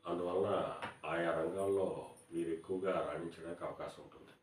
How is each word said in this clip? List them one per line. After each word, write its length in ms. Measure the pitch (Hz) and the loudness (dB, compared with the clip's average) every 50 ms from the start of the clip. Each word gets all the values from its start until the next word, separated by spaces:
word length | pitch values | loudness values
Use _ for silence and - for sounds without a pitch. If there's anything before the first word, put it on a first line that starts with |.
| _ | _
అందువలన 720 | 87 85 87 87 87 90 92 101 104 98 - 80 - - - - - - - - | -2 -2 0 0 2 2 4 4 4 4 2 2 0 -2 -4 -6 -8 -8 -6 -4
ఆయా 260 | 78 82 85 85 82 | -2 0 2 2 2
రంగాల్లో 800 | 82 80 - 87 90 95 98 98 98 98 95 - - - - - - - - - 85 | 4 4 2 2 2 2 2 4 4 4 4 2 0 -2 -6 -10 -12 -18 -18 -6 -2
వీరు 180 | 82 85 82 | -2 0 0
ఎక్కువగా 420 | 80 80 - - 95 92 95 98 92 | 0 -4 -2 -2 -2 0 2 2 2
రాణించడానికి 720 | 85 80 76 76 78 85 82 80 82 82 82 85 - - | 2 2 0 -2 -2 -4 -6 -8 -8 -8 -8 -8 -4 -4
అవకాశం 380 | 78 73 - 78 73 - - 76 | -6 -6 -4 -8 -8 -8 -12 -16
ఉంటుంది. 300 | - - - - - - - | -16 -18 -18 -20 -20 -20 -20